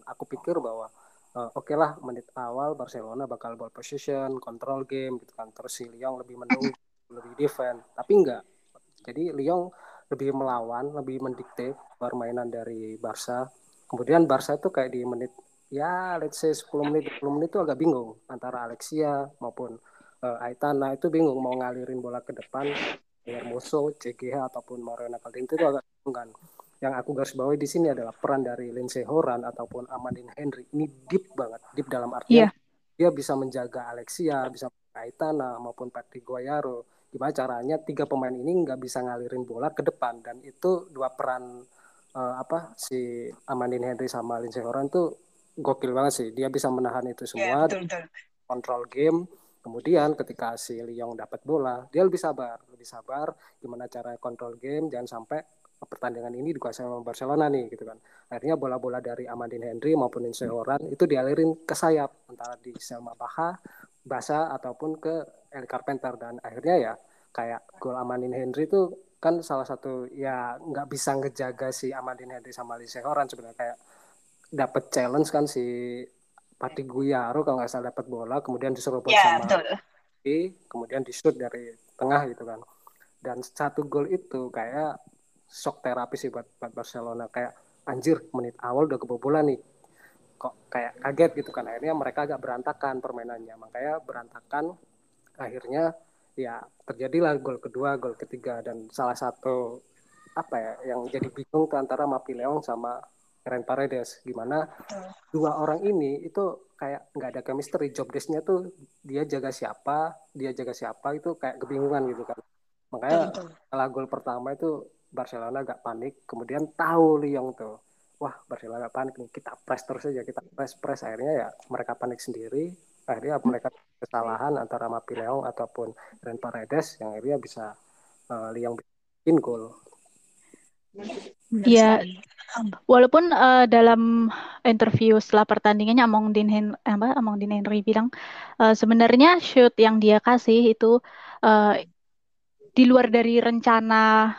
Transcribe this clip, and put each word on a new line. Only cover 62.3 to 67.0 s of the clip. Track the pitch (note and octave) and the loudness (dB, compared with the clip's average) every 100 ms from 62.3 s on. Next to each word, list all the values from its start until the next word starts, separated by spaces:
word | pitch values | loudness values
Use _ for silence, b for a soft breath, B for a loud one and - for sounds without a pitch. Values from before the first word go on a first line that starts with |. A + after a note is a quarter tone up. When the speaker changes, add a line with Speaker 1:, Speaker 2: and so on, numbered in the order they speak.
| B2 A#2+ A#2+ | -16 -14 -16
Speaker 1:
di | B2+ A2+ | -16 -18
Selma | - A#2+ A#2 | -16 -14 -14
Baha, | - B2 - E3 F#3 b b b _ - | -12 -10 -6 -6 -6 b b b _ -10
Basa | C3 A#2 D3+ D#3+ C3+ | -8 -2 -2 -2 -4
ataupun | B2+ B2 D#3 D#3 | -10 -8 -8 -6
ke | D#3+ E3 - _ _ | -6 -6 -8 _ _
Eli | C3+ B2 | -16 -8
Carpenter, | B2 - C3+ C3 A#2+ | -8 -6 -6 -6 -10
dan | A#2 A#2+ | -12 -14
akhirnya | A#2 A#2 D3+ F3+ | -14 -6 2 2
ya | A2+ G#2+ | 2 -4